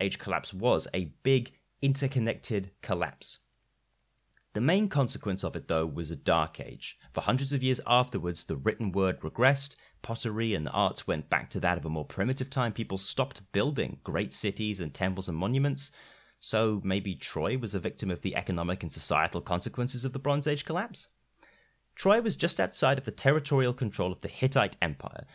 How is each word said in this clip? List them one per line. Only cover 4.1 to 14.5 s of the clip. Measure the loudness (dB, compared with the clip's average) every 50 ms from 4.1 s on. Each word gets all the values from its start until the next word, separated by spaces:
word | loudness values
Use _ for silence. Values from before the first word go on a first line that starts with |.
| _ _ _ _ _ _ _ _ -2
The | 0
main | 2 4 4 4 2 2
consequence | 2 2 2 2 0 -4 -4 -2 -2 -2 -2
of | -4 -4
it, | -4 -4 0
though, | 0 2 2
was | 0 -2 -4 -4 -4
a | -6
dark | -2 2 2 4 4 4 0 -2 -10
age. | -12 -12 -12 -14 -14 -16 -16 _ -14 -8
For | -6 -4
hundreds | 0 2 2 2 2 0
of | -2 0
years | 2 2 0 0 2
afterwards, | 4 4 4 4 2 0 -2 -2 -2 -4 -4 -4
the | -4 -4
written | -2 0 0 0 0 -2 0
word | 2 2 4 2 2 0
regressed, | -4 -6 0 4 4 4 4 4 0 -6 -8 -12 -20 _ _ _
pottery | -8 -6 -6 -4 -4 -4 -2 0 0 0 0
and | 0 0
the | 0
arts | 2 2 2 2 2 -2 -2
went | -2 0 0 0 0
back | 0 0 0 0
to | -4 0
that | 2 2 2
of | 2 0
a | -2
more | -2 -2 -4
primitive | -4 -2 -2 0 0 0 -2 -4 -4
time. | -2 0 0 0
People | 0 -4 -4 -4 -4
stopped | -6 -4 -4 -2 -2 -2 -2 -4 -14 -10 -4
building | 0 0 0 2 0 0 -2 -2 -4 -8
great | -6 -4 -2 -2 -2 -2
cities | -4 -2 -2 -2